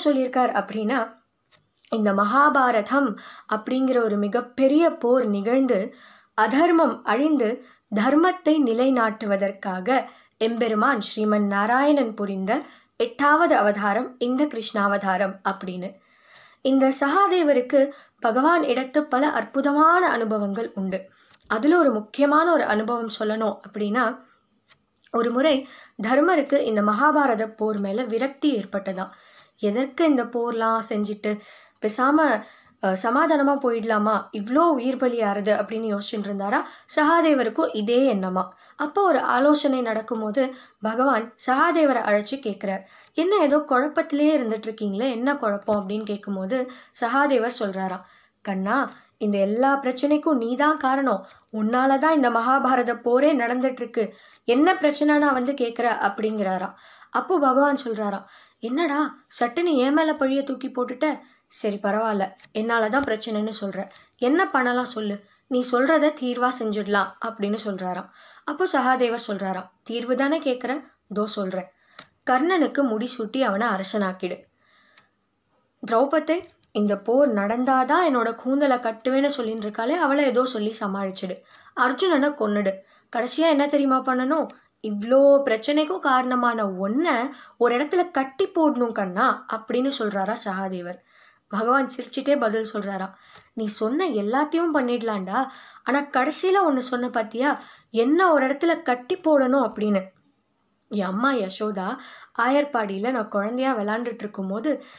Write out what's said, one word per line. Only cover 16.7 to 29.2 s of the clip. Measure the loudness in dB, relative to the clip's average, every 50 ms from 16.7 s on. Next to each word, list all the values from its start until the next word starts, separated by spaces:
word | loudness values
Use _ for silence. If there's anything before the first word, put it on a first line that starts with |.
| 2 4 4 4 2 2
சகாதேவருக்கு | 0 0 2 4 4 4 4 2 4 4 2 2 2 2 2 2 2 2 -2 -8 -20 _ _ _
பகவான் | -2 0 2 2 4 4 4 2 2
இடத்து | 0 0 -2 -2 -2 -2 -2
பல | -2 0 0 2 2 2
அற்புதமான | 0 -2 -4 -4 -2 -2 0 2 4 4 4 4 4 4 2 2
அனுபவங்கள் | 0 0 -2 -2 -2 -2 -2 -4 -4 -6 -6 -8 -6
உண்டு. | -6 -6 -4 -6 -6 -8 -12 _ _ _ _ _ _ _
அதுல | -4 -2 2 4 4 6
ஒரு | 6 6 4 2
முக்கியமான | 0 -4 -4 -2 0 2 4 4 4 4 4
ஒரு | 4 2 2
அனுபவம் | 2 0 0 0 -2 -2 -4 -4 -6 -6 -4
சொல்லணும் | -4 -2 -2 -2 -2 -4 -4 -6 -10
அப்படின்னா, | -12 -8 -6 -4 -2 0 0 0 -2 -2 -6 -14 _ _ _ _ _ _ _ _ _ _ _ _ _ _ _ _ _
ஒரு | -4 -2 -2 0
முறை | 0 2 2 2 2 0 -2 -6 -16 -20 -20 -18 _ -6 -2
தர்மருக்கு | 0 2 2 4 4 2 2 2 2 0 0 0
இந்த | 0 0 0
மகாபாரத | 2 0 2 2 2 2 4 4 2 2 0 -2 -4 -6 -6
போர் | -4 -4 -4 -2 -2
மேல | -4 -4 -4 -4 -4
விரக்தி | -4 -2 -2 -4 -4 -4 -2 -2 0 0
ஏற்பட்டதாம். | -2 -4 -6 -8 -8 -6 -6 -8 -8 -8 -10 -12 -20